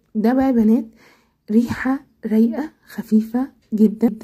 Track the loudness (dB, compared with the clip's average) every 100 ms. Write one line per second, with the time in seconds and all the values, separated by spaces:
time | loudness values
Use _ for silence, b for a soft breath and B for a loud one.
0 | _ -4 0 2 2 2 2 2 -2 _
1 | b b b b -2 0 0 -2 -4 -4
2 | -8 _ -2 0 0 -2 -10 _ _ -14
3 | -2 0 0 -4 -6 _ -6 0 0 2
4 | -2 -2